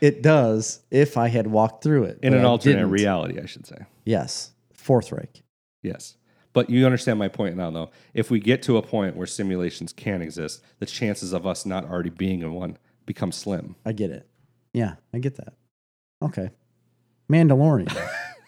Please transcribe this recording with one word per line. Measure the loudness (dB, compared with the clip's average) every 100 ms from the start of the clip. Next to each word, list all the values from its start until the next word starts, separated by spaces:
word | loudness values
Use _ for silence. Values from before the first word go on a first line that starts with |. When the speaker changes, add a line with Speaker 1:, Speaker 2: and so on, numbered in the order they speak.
Speaker 1:
It | 2 4
does | 4 4 4 0 -2 -8 _
if | 2 2 2
I | 0
had | 0 0
walked | 2 2 0
through | 0 2
it, | 0 -2
Speaker 2:
In | 2
Speaker 1:
but | 4
Speaker 2:
an | 6
Speaker 1:
I |
Speaker 2:
alternate | 4 4 4
Speaker 1:
didn't. | 4
Speaker 2:
reality, | 2 2 0 -2 -6
I | -10
should | -14 -18
say. | -18 -20 _
Speaker 1:
Yes. | -2 -2 -2 -8 -12 _ _
Fourth | _ 2 2 2
Reich. | -6 -12 _ _ _ _ _
Speaker 2:
Yes. | -10 -10 -14 -20 _ _ _
But | -2 2
you | 4 4
understand | 4 0 -2
my | -2
point | -2 -4 -4
now, | -6
though. | -6 -10 _ _
If | -4 0
we | 0
get | 2 0
to | 2 0
a |
point | 0 -2 -2 -4
where | -8
simulations | -6 -4 -2 -4 -6 -12
can | -10 -6 -6
exist, | -6 -8 -10 -10 _ _
the | -10
chances | -4 -4 -4 -6
of | -4 -4
us | -6 -6
not | -6 -6
already | -6 -6
being | -4 -2 -2
in | -6
one | -8 -10 -12 _ _ -12
become | -6 -6
slim. | -6 -6 -6 -8 -10 -8
Speaker 1:
I |
get | -4 -4
it. | -6 -16 _ _ _ _
Yeah, | -4 -4 -6 _
I | -6
get | -6 -6
that. | -14 -20 _ _ _ _ _ -8
Okay. | -6 -4 -8 -10 _ _ _ _ _ _ 2
Mandalorian. | 6 8 8 6 4 0 -6 -6 -8 -12 -16